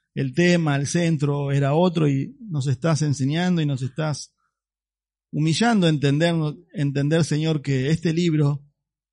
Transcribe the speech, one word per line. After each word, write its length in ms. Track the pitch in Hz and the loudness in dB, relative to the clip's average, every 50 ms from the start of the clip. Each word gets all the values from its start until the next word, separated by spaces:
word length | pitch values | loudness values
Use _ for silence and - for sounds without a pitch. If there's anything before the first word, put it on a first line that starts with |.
| _ _ - | _ _ -8
el 200 | 147 135 135 127 | -6 -6 -4 0
tema, 420 | 165 175 175 175 170 165 151 139 | 2 2 4 4 2 2 0 0
el 100 | 139 143 | -2 -2
centro, 640 | - - 175 175 165 165 143 147 143 143 143 143 139 139 | -2 -2 0 0 0 0 0 0 -2 -2 -2 -4 -2 -2
era 220 | 139 139 135 143 | 0 0 2 2
otro 340 | 160 180 185 160 170 156 147 | 2 2 2 2 2 0 2
y 280 | 139 135 139 - 269 - | 2 0 -2 -6 -10 -14
nos 260 | 240 220 165 147 127 | -12 -8 -6 -4 -2
estás 360 | 143 131 - - 165 165 135 156 | -2 -2 -2 0 0 0 0 0
enseñando 600 | 151 135 - 131 135 151 165 180 180 180 170 156 | -2 -2 0 -2 -2 0 0 0 0 0 0 0
y 40 | |
nos 140 | 147 139 120 131 | -2 -2 -4 -6
estás 520 | 123 - - 160 156 143 - - - _ _ _ _ _ _ _ _ _ _ _ _ _ _ _ _ _ _ _ _ | -6 -6 -4 -4 -4 -4 -6 -10 -18 _ _ _ _ _ _ _ _ _ _ _ _ _ _ _ _ _ _ _ _
humillando 560 | - - 151 160 160 - 214 240 233 208 180 | -4 -2 0 0 2 2 2 2 4 4 4
a 40 | 165 | 4
entender, 440 | 156 143 131 143 139 147 165 170 170 165 156 151 147 180 - _ - | 2 2 2 2 2 2 2 2 0 0 -2 -4 -6 -8 -14 _ -6
entender, 500 | 214 147 143 135 143 139 147 - 131 131 | -4 -4 -2 -2 0 0 2 2 2 2
Señor, 380 | - 151 147 156 160 160 151 131 | 0 0 -2 0 0 -2 -2 -2
que 280 | 139 139 131 127 139 | -2 -2 0 0 0
este 220 | 160 156 - 175 160 | 0 0 0 -2 0
libro 520 | 165 175 170 156 151 151 143 147 139 - _ _ _ _ _ _ _ _ _ | 0 0 2 2 2 2 0 0 -2 -8 _ _ _ _ _ _ _ _ _